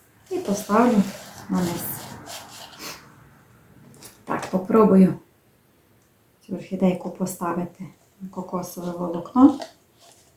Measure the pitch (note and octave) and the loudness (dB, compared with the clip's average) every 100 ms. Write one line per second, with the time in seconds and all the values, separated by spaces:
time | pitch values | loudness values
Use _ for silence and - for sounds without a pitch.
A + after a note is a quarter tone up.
0 | _ _ - F4+ - G3 - G#3+ B3 G#3+ | _ _ -8 -6 -4 -4 0 2 4 4
1 | F#3+ - - - - F#3 F3 E3 D#3 C#3 | 0 -4 -18 -16 -6 -4 -4 -6 -8 -10
2 | - - - - - - - - - - | -14 -18 -16 -18 -18 -20 -20 -16 -16 -16
3 | - - - - _ _ _ - - - | -20 -20 -20 -20 _ _ _ -20 -20 -20
4 | - - - D#3 - F#3 - A3 G3+ F#3+ | -20 -18 -10 -8 -4 -4 2 6 8 8
5 | F3+ C#3+ _ _ _ _ _ _ _ _ | 6 4 _ _ _ _ _ _ _ _
6 | _ _ _ _ - F3+ - F#3+ F#3+ F3+ | _ _ _ _ -12 -12 -8 0 0 0
7 | F3+ - F#3 - F3 F3 F3 - F#3+ - | -6 -8 -8 -6 -6 -4 -6 -10 -20 -20
8 | _ - F#3+ F#3 F#3 F3+ F3+ - F3 E3+ | _ -18 -14 -12 -8 -8 -8 -10 -10 -6
9 | F3+ E3+ - B3 C#4+ - - - _ _ | -6 -6 -2 6 6 6 -8 -18 _ _
10 | _ _ _ | _ _ _